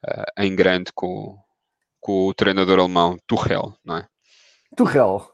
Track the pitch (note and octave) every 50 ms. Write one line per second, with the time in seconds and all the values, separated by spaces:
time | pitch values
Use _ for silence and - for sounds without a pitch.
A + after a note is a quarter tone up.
0 | - - - - - - - - G2+ F#2+ F#2+ F#2 F#2 F#2 F2+ F2+ F2+ - - -
1 | F#2 F2+ F#2 G#2 G#2 G#2 G2+ G2 _ _ _ _ _ _ _ _ _ _ _ _
2 | - - G2 F#2+ F#2+ F#2+ F#2+ - G#2 G2+ F#2+ G2 F#2+ F#2 F#2+ F#2 F2+ F2+ F2+ F2
3 | E2+ F2 F2+ F2 _ - A2 - - - - - - - - _ _ - E2 E2+
4 | - _ _ _ _ _ _ _ _ _ _ _ _ _ - - B3 - C3+ C#3+
5 | A#2 G2 F#2+ G2+ - _